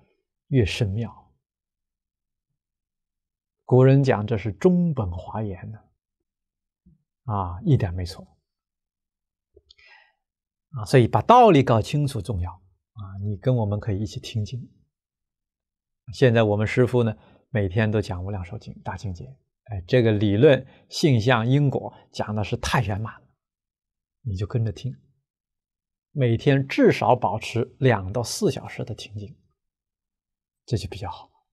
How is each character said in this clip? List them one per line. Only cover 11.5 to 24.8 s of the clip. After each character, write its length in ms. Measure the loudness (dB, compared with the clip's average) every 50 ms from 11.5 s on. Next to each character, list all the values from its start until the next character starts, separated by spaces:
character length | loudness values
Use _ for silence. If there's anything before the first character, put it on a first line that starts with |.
理 140 | 6 6 4
搞 160 | 4 2 0 0
清 240 | -2 -2 -2 -2
楚 140 | -2 -4 -6
重 200 | -8 -6 -6 -6
要。 120 | -6 -8 -10
啊， 680 | -16 _ _ _ _ _ _ _ -18 -16 -14 -12 -8 -8
你 140 | -6 -6
跟 200 | -4 -2 -2 0
我 100 | 0 0
们 140 | -2 -2 -4
可 120 | -4 -4 -4
以 60 | -4
一 80 | -4
起 140 | -6 -8 -12
听 240 | -12 -8 -6 -6 -6
经。 260 | -6 -8 -12 -12 -14 _ _ _ _ _ _ _ _ _ _ _ _ _ _ _ _ _ _ _ _ _ _ _ _ _ _ _ -12 -2
现 200 | 2 4 4 6
在 120 | 6 4
我 120 | 4 2
们 80 | 2 0
师 220 | 0 2 2 2
父 160 | 2 2 0 0
呢， 140 | 0 -2 -6 _ _ _ _ _ _
每 200 | -4 -2 -2 0
天 220 | 0 0 0 0
都 100 | 0 -2
讲 240 | -2 -4 -6 -10 -8
《无 60 | -8
量 140 | -8 -10 -10
寿 120 | -12 -14
经》 160 | -16 -16 -16 -20 -14 -12
大 120 | -12 -12
经 160 | -10 -10 -10 -10
解。 240 | -10 -14 -18 -20 _ _ _ _ _ _
哎， 180 | -12 -12 -12 -6
这 160 | 0 2 2 4
个 100 | 4 2
理 240 | 2 2 2 4
论、 280 | 6 6 6 6 4 0 -8 -20 _ _ _
性 320 | -8 0 2 2 2 4
相、 280 | 2 2 2 2 2 2
因 220 | 2 2 2 0
果 220 | -2 -4 -6 -8 -16 -16 -20 _ -10
讲 220 | -10 -8 -6 -4
的 100 | -4 -4
是 120 | -4 -4
太 260 | -6 -4 -2 -2 -2 -2
圆 160 | -2 -4 -6
满 140 | -6 -10 -12 -16
了， 80 | _ _ _ _ _ _ _ _ _ _ _ _ _ _ _ _ _ _ _ _
你 160 | -10 -8 -6
就 80 | -6 -6
跟 200 | -4 -4 -4 -4
着 80 | -4 -6
听。 220 | -8